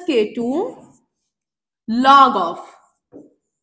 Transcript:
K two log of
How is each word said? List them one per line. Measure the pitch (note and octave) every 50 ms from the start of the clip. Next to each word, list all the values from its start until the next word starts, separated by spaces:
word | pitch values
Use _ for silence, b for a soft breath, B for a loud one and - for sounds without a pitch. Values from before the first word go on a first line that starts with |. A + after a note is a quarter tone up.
| - -
K | D4 A#3 G#3+ G#3+ -
two | B3 A#3 A#3+ C4 D#4+ G#4 B4+ - - - - _ _ _ _ _ _ _ _ _ _ _ _ _ _ _ _ _ _ _ -
log | A3 A#3+ B3+ C4+ C#4 C#4 C4+ B3+ A3 G3
of | F3+ E3 - - - - - _ _ _ _ _ _ _ - - - _ _ _ _ _ _ _